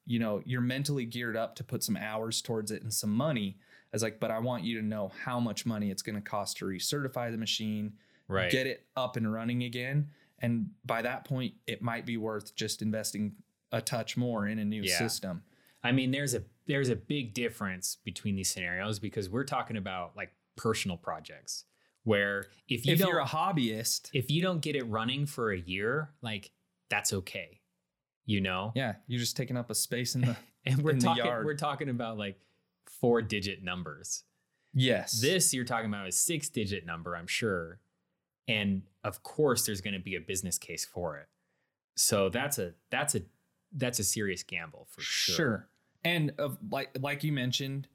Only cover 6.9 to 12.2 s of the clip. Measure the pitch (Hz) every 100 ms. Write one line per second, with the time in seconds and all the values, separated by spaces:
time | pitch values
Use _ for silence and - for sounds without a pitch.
6.9 | 147 131 127 117 113 107 - 110 107 104
7.9 | - _ _ - 95 90 127 - - _
8.9 | 135 127 117 110 110 117 120 123 123 127
9.9 | 143 147 - _ - 120 117 101 - 120
10.9 | 117 120 131 - 131 120 - - 110 120
11.9 | 117 - 113